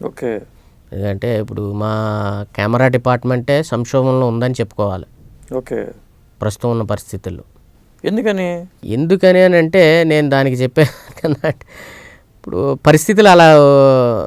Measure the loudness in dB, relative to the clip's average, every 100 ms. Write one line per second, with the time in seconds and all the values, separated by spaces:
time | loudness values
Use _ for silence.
0 | -14 -8 -8 -8 -10 _ _ _ _ -8
1 | -6 -6 -4 -4 -6 -8 -6 -6 -4 -4
2 | -4 -4 -6 -6 -8 -6 -2 0 0 0
3 | -2 -2 -2 -4 -2 -2 -2 -6 -2 -2
4 | 0 0 -2 -2 -4 -4 -6 -6 -6 -6
5 | -12 _ -20 -20 -12 -10 -8 -8 -10 -14
6 | _ _ _ _ -8 -4 -4 -4 -4 -8
7 | -10 -12 -12 -14 -16 _ _ _ _ _
8 | -6 -4 -2 -4 -4 -8 -12 _ -8 -4
9 | -2 -2 0 2 2 2 2 2 4 2
10 | 2 0 0 0 0 -2 -2 0 0 -2
11 | -20 -8 -6 -4 -4 -8 -12 -20 -20 -20
12 | -20 -20 _ _ -10 -6 -4 -2 2 2
13 | 2 4 6 8 8 8 8 6 6 4
14 | 2 -2